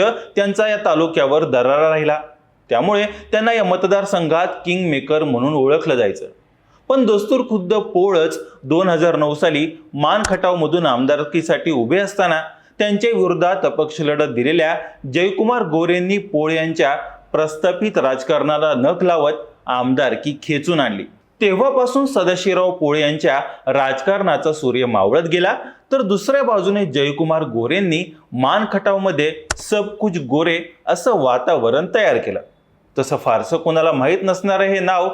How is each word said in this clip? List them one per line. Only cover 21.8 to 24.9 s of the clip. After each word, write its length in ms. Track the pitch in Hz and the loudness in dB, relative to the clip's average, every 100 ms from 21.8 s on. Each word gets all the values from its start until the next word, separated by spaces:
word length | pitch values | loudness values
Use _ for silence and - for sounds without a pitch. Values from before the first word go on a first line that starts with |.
| 247 269 277 | 2 0 0
सदाशिवराव 640 | 208 175 180 196 180 185 | 0 0 0 0 2 0
पोळ 260 | - 151 151 | 0 0 0
यांच्या 420 | 147 151 165 135 139 - - | 0 0 0 0 -2 -6 -2
राजकारणाचा 840 | 135 135 135 - 196 185 143 156 | 0 0 0 -2 0 2 0 0
सूर्य 340 | 151 127 120 | -2 0 0
मावळत 420 | 127 | 2